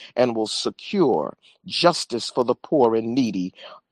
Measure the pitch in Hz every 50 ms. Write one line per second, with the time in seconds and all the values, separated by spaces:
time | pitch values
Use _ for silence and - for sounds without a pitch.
0 | - - - - 123 123 113 110 110 104 - - - 120 101 - - - - 202
1 | 170 131 98 78 71 - - - _ _ _ _ - 92 - - 165 175 165 -
2 | - - 120 113 - - - 131 123 117 123 - - - 165 151 120 113 113 113
3 | 113 113 117 139 131 110 98 95 90 92 - - - - - - _ _